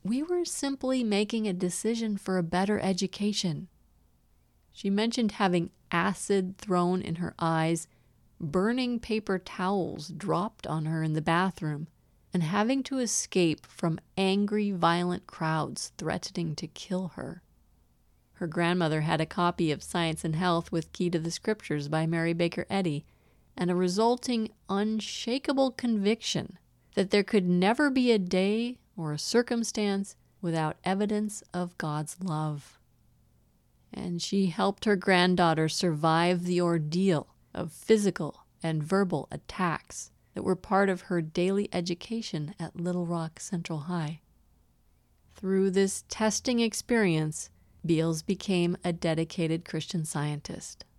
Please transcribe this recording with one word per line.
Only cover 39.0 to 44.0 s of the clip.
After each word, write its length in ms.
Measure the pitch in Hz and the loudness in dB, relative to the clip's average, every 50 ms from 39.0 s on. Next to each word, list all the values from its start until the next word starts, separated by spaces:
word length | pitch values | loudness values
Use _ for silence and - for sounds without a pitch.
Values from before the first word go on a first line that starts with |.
| 202 180 170 143 - - | 2 2 0 -4 -4 -6
attacks 800 | - 147 _ _ - - 185 175 151 147 - _ - - - - _ _ _ _ _ | -10 -12 _ _ -6 -2 -2 -2 -2 -4 -8 _ -14 -14 -14 -16 _ _ _ _ _
that 80 | 208 - | -6 -2
were 140 | - 185 | -2 -2
part 340 | 180 - - 196 190 202 196 | -2 -2 0 2 4 4 4
of 120 | 185 180 - | 0 -2 -4
her 200 | - 185 175 160 | -2 -2 -2 -2
daily 440 | 156 - - 175 185 196 202 208 - - | -2 -2 0 0 2 2 0 -2 -2 -4
education 840 | 180 175 175 175 170 - - 226 226 226 - - 208 202 - 202 _ | -4 -4 -4 -6 -6 -6 -8 -8 -6 -6 -6 -6 -6 -6 -6 -8 _
at 200 | 170 - - - | -10 -10 -8 -6
Little 280 | 170 180 180 180 175 | -4 -2 -2 -2 -2
Rock 340 | 170 175 170 165 160 _ - | -2 -4 -4 -4 -6 _ -12
Central 400 | - - - 170 170 - 165 151 | -10 -6 -6 -6 -4 -4 -6 -6
High. 400 | 139 165 180 175 | -6 -4 -4 -4